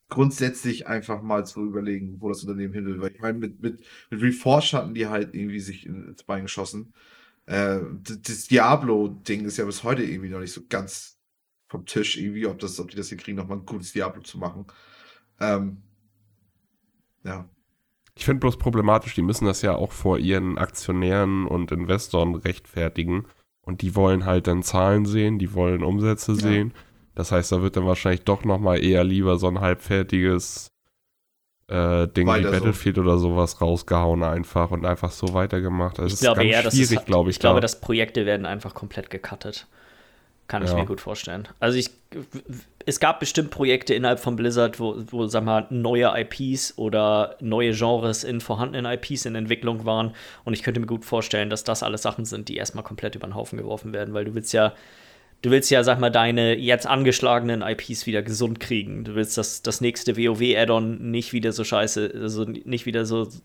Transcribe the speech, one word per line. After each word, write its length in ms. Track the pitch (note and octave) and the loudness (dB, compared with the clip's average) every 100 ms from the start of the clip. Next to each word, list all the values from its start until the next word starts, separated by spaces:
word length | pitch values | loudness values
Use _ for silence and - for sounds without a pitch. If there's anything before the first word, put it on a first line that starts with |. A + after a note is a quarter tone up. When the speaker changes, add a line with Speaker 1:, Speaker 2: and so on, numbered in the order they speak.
| - | -8
Speaker 1:
grundsätzlich 760 | B2+ C#3 - B2 - B2 - - | 2 2 2 -4 -2 -6 -6 -6
einfach 360 | A2 A2 G#2 | -8 -6 -8
mal 240 | A2 G#2 - | -2 -4 -4
zu 180 | G#2 | -8
überlegen, 520 | G#2 G2+ G#2 G2 F#2+ F#2+ | -6 -6 -6 -6 -8 -8
wo 80 | G#2 | -8
das 140 | F#2+ | -8
Unternehmen 320 | G2 G2 G2 | -8 -8 -8
hin 100 | G#2 G2 | -8 -8
will. 140 | F#2 | -6
Weil 120 | F#2+ | -8
ich 80 | - | -6
meine, 180 | A2+ A2+ | -6 -2
mit, 240 | G#2+ - | -4 -4
mit, 180 | A#2 A2+ - - - | -8 -8 -18 -20 -10
mit 120 | A2 | 0
Reforged 520 | B2 B2 - D3+ - | 0 2 4 4 4
hatten 180 | C#3 - | -2 -4
die 120 | A2+ G#2+ | -4 -2
halt 280 | G#2 F2+ | -2 -4
irgendwie 240 | F#2 G#2 G2+ | -6 -8 -8
sich 260 | F#2+ F#2 - | -10 -14 -14
in-, 220 | F#2+ - | -14 -16
ins 140 | - | -18
Bein 200 | - G2 | -8 -8
geschossen. 500 | F#2+ G2+ F#2 G#2 A#2 _ _ _ _ _ - | -6 -8 -8 -10 -16 _ _ _ _ _ -6
Äh, 320 | G2 G2 G2 C2+ | -2 0 -2 -6
d-, 280 | F2 - G#2+ | -12 -12 -12
das 240 | - G#2+ - | -10 -10 2
Diablo-Ding 960 | B2 A#2 C#3+ B2+ G#2+ G2+ G2 - G#2 G#2 | 4 6 4 2 0 0 -4 -6 -6 -4
ist 100 | G2+ | -6
ja 80 | |
bis 180 | G2+ G2 | -6 -6
heute 180 | A#2 C3 | -4 -2
irgendwie 260 | A2+ F#2+ F#2 | -2 -6 -8
noch 120 | F#2 | -10
nicht 120 | F2+ | -12
so 80 | F2 - | -14 -8
ganz 500 | G2 G2 - - _ _ _ _ _ - | -8 -6 -14 -16 _ _ _ _ _ -14
vom 180 | G2 F2+ | -14 -6
Tisch 320 | G#2+ G#2 - | -4 -2 -4
irgendwie, 280 | G2+ G#2+ G#2+ | -6 -4 -6
ob 120 | - | -6
das, 200 | G2 F2+ | -10 -10
ob 120 | F2+ | -10
die 60 | G2 | -10
das 120 | F2+ | -12
hinkriegen, 320 | G#2 - G2 | -12 -10 -10
nochmal 160 | F#2 G2 | -8 -10
ein 60 | |
gutes 280 | F#2 G#2 F2+ | -10 -12 -8
Diablo 260 | G#2 F#2 - | -6 -6 -8
zu 140 | - F2+ | -16 -10
machen. 300 | F2 F#2+ - _ _ - - _ _ - | -10 -10 -18 _ _ -20 -20 _ _ -6
Ähm, 380 | G#2+ G2 G2 F#2+ _ _ _ _ _ _ _ _ _ _ _ _ _ _ | -2 -2 -4 -10 _ _ _ _ _ _ _ _ _ _ _ _ _ _
ja. 240 | F#2+ F#2+ F#2 _ _ _ _ _ _ | -12 -12 -14 _ _ _ _ _ _
Speaker 2:
Ich 120 | - - | -4 0
find 140 | C3+ | 2
bloß 180 | B2+ - | 2 0
problematisch, 560 | B2 A2+ G#2 A2 - | 0 2 4 4 2
die 80 | - | -2
müssen 240 | F2 A2+ G#2 | 0 2 0
das 160 | F#2+ | 0
ja 120 | G2+ | 0
auch 180 | - G2 | 0 -4
vor 260 | - G2 D2 | -2 0 2
ihren 400 | F2+ F#2+ F#2 - | 2 0 0 -2
Aktionären 880 | G2 - - F2+ F#2 G2+ G2 F#2+ F#2 | -4 -4 -2 0 2 2 2 0 0
und 260 | F2 E2+ | -2 -2
Investoren 600 | E2+ F2 G2 - F2 E2+ | -4 0 -2 0 0 2
rechtfertigen. 920 | E2 F#2 - - - E2 - E2 F#2 - _ _ _ | 0 -4 -6 -8 -4 -2 -2 -2 -2 -4 _ _ _
Und 180 | - F2+ | -10 -4
die 140 | F#2 G2 | 0 4
wollen 300 | F#2+ F#2+ F#2+ | 4 4 2
halt 200 | F2+ F2+ | 2 2
dann 140 | F2 | 0
Zahlen 440 | - F#2+ F#2+ G#2 G#2 | 0 2 4 4 4
sehen, 320 | G#2+ G#2+ G#2+ | 2 2 0
die 160 | F#2 | -2
wollen 280 | G2 F2+ F2+ | 0 2 2
Umsätze 500 | F2 G2+ A2 G#2 - | 2 2 2 0 0
Speaker 1:
Ja. 60 | G#2 | 2
Speaker 2:
sehen. 360 | G#2 G#2 A2 - - _ _ | 4 2 0 -6 -20 _ _
Das 160 | - F2 | -8 0
heißt, 200 | F2+ F2 | 0 2
da 100 | F2+ | 2
wird 140 | F#2+ F#2 | 2 0
dann 100 | F#2 | 0
wahrscheinlich 360 | F2+ F#2+ F2+ | 2 0 0
doch 220 | - G2 | 0 0
nochmal 380 | G#2+ F#2+ G2 F2 | 2 2 2 4
eher 200 | F#2 F2+ | 4 4
lieber 320 | F#2 F#2+ F#2+ F2 | 4 4 4 4
so 80 | F2+ | 2
ein 140 | F#2 | 2
halbfertiges, 1080 | F#2 F2+ - F#2+ F#2 F#2 F#2 F2+ - - - _ _ _ _ _ _ _ _ _ - | 0 0 0 0 2 2 4 2 -2 -12 -14 _ _ _ _ _ _ _ _ _ -4
äh, 400 | F2+ E2+ F2 E2+ | 0 2 4 2
Ding 180 | - F2+ | 4 4
Speaker 1:
Weiter 140 | A2 | 4
Speaker 2:
wie 40 | G2 | 4
Speaker 1:
so. 140 | F#2 | 4
Speaker 2:
Battlefield 380 | G#2+ G2+ G2+ F#2 | 2 2 0 2
oder 200 | F2+ F2 | 4 4
sowas 420 | F2 F2 F2 - | 4 2 0 2
rausgehauen 600 | E2+ E2+ - E2+ E2+ E2+ | 0 0 2 2 4 2
einfach 480 | E2 E2+ F2 F2+ E2+ | 2 -2 -2 0 0
und 140 | F2 | 0
einfach 260 | F2 F2 F2 | -2 -2 -2
so 200 | - F#2 | -2 -2
weitergemacht. 680 | F#2 F#2+ F#2+ F2+ F2+ F2+ F2+ | 0 0 0 0 0 -2 0
Also 60 | F2 | -2
Speaker 3:
Ich 40 | |
Speaker 2:
es 60 | G2+ | 2
ist 40 | |
Speaker 3:
glaube 160 | B2 G#2+ | 4 6
Speaker 2:
ganz 120 | G#2+ | 6
Speaker 3:
eher, 100 | A2+ | 4
dass 120 | A#2 | 4
Speaker 2:
schwierig, 160 | C3+ A#2+ | 4 4
Speaker 3:
es 60 | A2 | 2
hat, 100 | - | 4
Speaker 2:
glaub 200 | F2+ F2+ | 4 4
ich, 80 | - | 4
Speaker 3:
ich 40 | |
glaube, 160 | - G2 | 6 6
Speaker 2:
da. 40 | |
Speaker 3:
dass 180 | A2+ - | 2 -4
Projekte 460 | - A2+ A2 A#2 G2+ | -2 0 0 0 0
werden 200 | G2+ F2+ | 0 -2
einfach 280 | G#2 G2 | -6 -10
komplett 360 | - G#2 - - | -12 -12 -12 -10
gecuttet. 560 | F#2+ - G2 G#2 - - _ - _ _ _ _ _ - | -12 -12 -12 -12 -14 -18 _ -20 _ _ _ _ _ -6
Kann 160 | G#2 | -2
ich 60 | F2+ | 0
Speaker 2:
Ja. 60 | F2 | 0
Speaker 3:
mir 100 | E2+ | 0
gut 140 | F#2+ | -6
vorstellen. 480 | - G#2 F2 F#2 G#2+ - | -8 -10 -8 -10 -12 -2
Also 180 | A#2 B2+ | 0 0
ich, 120 | - _ _ - - C3+ - B2 - _ | -4 _ _ -16 -14 -16 -14 -18 -18 _
es 140 | - - | -6 0
gab 220 | D#3+ D#3+ | 0 0
bestimmt 300 | D#3 E3 D3+ | -2 -2 -2
Projekte 440 | - C3+ C3 - | 0 2 2 2
innerhalb 240 | A#2+ B2 B2 | 2 2 0
von 160 | B2 A#2 | -2 0
Blizzard, 440 | A#2+ A#2+ A#2 - | 0 2 2 0
wo, 160 | A2+ A2 A2 | -6 -6 -8
wo, 160 | A#2+ G#2+ | -4 0
sag 180 | A2+ | 0
mal, 220 | A2 A2 - | 2 0 0
neue 420 | B2 A#2 B2 A#2+ A#2 | -2 0 4 4 2
I 80 | |
Ps 520 | A2 - C3 C3 - - | -4 -6 -4 -4 -4 -4
oder 600 | A2 G#2+ G#2+ G#2+ G#2 - | 0 2 4 4 2 -4
neue 320 | A2+ A2 A#2 | -2 2 2
Genres 520 | A2 A#2 A#2 A2+ A2 | 2 2 2 0 -2
in 160 | A#2+ A#2 | -4 -6
vorhandenen 500 | - A2 C3 C#3 A#2+ | -4 -4 -4 -4 -4
I 60 | B2 | -6
Ps 280 | - C3+ | -6 -6
in 100 | A#2+ | -4
Entwicklung 500 | A2+ A2 A#2 A#2+ A2+ A2+ | -4 -2 -2 -2 -4 -2
waren. 280 | A2 A2+ - - - | 0 -2 -6 -20 -12
Und 80 | A#2 | -6
ich 80 | A2 | -4
könnte 180 | B2+ A#2 | -2 -2
mir 60 | A2+ | -2
gut 180 | A2+ | -6
vorstellen, 440 | - A2+ - G#2+ G#2 | -2 -2 0 -2 -2
dass 140 | G#2+ | -4
das 180 | A#2+ A2 | -2 -2
alles 200 | A2 G#2+ | -2 -2
Sachen 220 | A#2 A2 | -4 -4
sind, 240 | A2 G#2+ G#2+ | -8 -8 -8
die 80 | - | -8
erstmal 280 | G2+ A2 | -8 -8
komplett 300 | - G#2+ G#2+ | -12 -8 -8
über 120 | G2+ F#2+ | -8 -10
den 80 | G#2 | -8
Haufen 200 | A2 A2 | -8 -8
geworfen 340 | G#2+ G#2+ A2 | -8 -8 -8
werden, 200 | G#2 G#2 | -8 -6
weil 100 | G#2+ | -4
du 100 | G#2 | -4
willst 180 | A2+ A2 | -6 0
ja 220 | A2 G#2+ - - - - - _ - | 4 4 2 -20 -20 -20 -20 _ -4
du 80 | A#2+ | 4
willst 200 | C3 B2+ | 4 6
ja, 140 | C3 | 6
sag 160 | A#2+ B2 | 6 4
mal, 100 | A#2+ | 4
deine 460 | A#2 A#2 A#2 A#2 A2+ | 4 4 4 4 2
jetzt 300 | B2 A#2+ - | 4 2 4
angeschlagenen 760 | C3+ C3 B2 B2 A#2+ A#2+ A2+ | 4 4 4 4 4 2 -2
I 120 | G2 | -2
Ps 320 | A2 - A2 - | -4 -6 -8 -2
wieder 160 | G#2+ | -2
gesund 380 | A2 A2 A#2 A2+ | -2 -2 -2 -2
kriegen. 440 | - A2+ G2+ G2+ | -2 -2 -2 -8
Du 100 | A2 | -4
willst, 220 | G#2+ G#2+ A#2 | -2 -2 -2
dass 260 | G#2+ - | -4 -4
das 180 | A#2+ - | -4 0
nächste 360 | A#2+ A#2 B2+ A2+ | 0 0 -2 2
W 120 | A#2 | 2
O 80 | G#2+ | 4
W 180 | B2 G#2+ | 4 4
Add-on 540 | A#2 A2+ A2 A2+ A#2 | 4 2 0 -4 -4
nicht 220 | A#2+ - | -4 -4
wieder 200 | B2 A2+ | -2 -2
so 120 | G#2+ | -2
scheiße, 480 | G#2+ G#2+ A2 G#2 G#2 | 0 0 0 0 -4
also 300 | A2+ G#2+ G#2+ | -4 -6 -4
nicht 420 | A2 A2+ B2+ A#2+ A#2+ | -6 -6 -6 -6 -4
wieder 180 | A2+ | -4
so 240 | A2 A2+ A2 D3+ | -2 -2 -4 -8